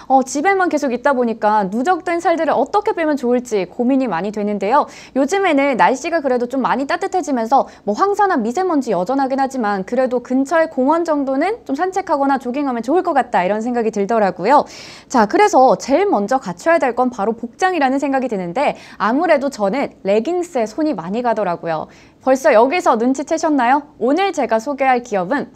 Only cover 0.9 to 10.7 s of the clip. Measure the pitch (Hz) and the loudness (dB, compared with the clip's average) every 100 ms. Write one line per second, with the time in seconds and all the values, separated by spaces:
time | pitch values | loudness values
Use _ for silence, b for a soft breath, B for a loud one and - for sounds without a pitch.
0.9 | 240 285 254 240 226 208 214 190 214 269 | 0 0 2 0 0 2 2 0 -2 0
1.9 | 370 359 339 370 330 302 226 277 415 415 | 0 0 -2 0 0 2 0 2 0 0
2.9 | 415 311 285 240 247 247 208 180 - 240 | -2 0 0 0 -2 0 -4 -4 -2 0
3.9 | 269 254 165 196 208 208 208 196 269 247 | 0 0 -4 -4 -4 -4 -4 0 0 0
4.9 | B B 254 285 392 381 285 285 240 180 | B B -2 0 0 2 2 2 2 2
5.9 | 254 339 330 277 247 240 269 202 240 277 | 2 -2 -2 0 -2 -2 -2 -2 -2 -2
6.9 | 349 381 370 294 254 226 269 - B - | -4 -2 -2 -2 -4 2 2 0 B -6
7.9 | 208 392 403 403 330 220 247 370 311 247 | 0 0 2 2 2 -2 -2 0 0 0
8.9 | 180 180 269 269 269 269 269 208 202 190 | -2 0 0 0 0 -2 -2 -2 -2 -2
9.9 | 240 254 247 247 254 269 330 320 | -2 0 -2 -2 -2 0 0 0